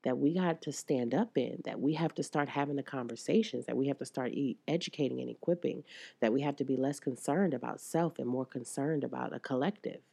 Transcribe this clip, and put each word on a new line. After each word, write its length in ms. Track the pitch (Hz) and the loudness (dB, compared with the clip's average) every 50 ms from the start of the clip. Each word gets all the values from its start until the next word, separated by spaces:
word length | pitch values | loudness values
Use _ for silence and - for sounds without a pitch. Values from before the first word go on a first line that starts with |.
| - | 0
that 140 | 131 127 131 | 0 0 4
we 160 | 143 147 165 | 2 2 4
got 280 | 185 180 175 160 160 | 4 2 2 0 0
to 100 | - 156 | -4 -8
stand 420 | 139 - - - 151 127 123 120 131 | -8 -8 -2 0 2 2 2 2 2
up 220 | 156 233 - _ | 2 2 2 _
in, 240 | 147 123 120 123 - - | 0 0 0 -4 -6 -8
that 160 | - 113 - | -8 -4 0
we 140 | 123 143 156 | 0 2 2
have 200 | 156 170 156 - | 2 0 0 0
to 60 | - | -2
start 260 | 143 - - 156 143 139 | -6 -2 0 0 0 2
having 280 | - 143 143 143 143 | 0 -2 0 0 0
the 60 | 139 | -4
conversations, 840 | 135 - - 135 120 117 117 - - - - 220 220 - - 123 117 | -4 -4 -6 -6 -4 -4 -6 -6 -2 2 4 4 4 2 -2 -6 -4
that 100 | - 117 | -2 0
we 120 | 123 135 139 | 0 2 2
have 100 | 160 - | 0 -2
to 60 | - | -4
start 280 | - - 147 127 120 | -6 -4 -4 -4 -2
e-, 240 | - - 143 131 - - _ | -2 0 0 -2 -2 -4 _
educating 540 | - 151 175 175 - - - 147 127 127 127 | -2 -2 0 0 -4 -2 -2 0 0 0 -2
and 100 | 127 120 | -4 -6
equipping, 540 | 117 - - - 180 175 - - - 123 151 - - - - - - _ | -8 -4 0 0 0 2 2 -2 -2 -4 -10 -14 -16 -18 -18 -18 -4 _
that 120 | - 110 | 2 4
we 100 | 110 135 | 4 4
have 140 | 143 147 139 | 2 2 0
to 80 | - 143 | 0 0
be 120 | 131 135 | 0 2
less 240 | 131 131 139 143 - | 2 2 0 0 0
concerned 520 | - 143 127 - - - 143 175 202 175 139 | -2 -4 -4 -2 0 0 2 4 4 4 2
about 260 | 123 - - 107 - | 0 -4 -6 -6 -8
self 380 | - - - 165 170 160 - - | -10 0 2 2 2 2 0 -2
and 100 | 123 123 | -2 -2
more 180 | 127 131 131 | 0 0 -2
concerned 580 | - - 135 127 - - - 139 151 160 147 135 | -4 -6 -8 -8 -6 -4 -2 0 2 2 0 0
about 300 | - - 127 123 - - | -2 -4 -4 -4 -4 -6
a 60 | - | -8
collective. 600 | - - - 127 135 180 208 - - - - 139 _ _ | -4 0 0 2 2 2 0 -2 -8 -8 -8 -8 _ _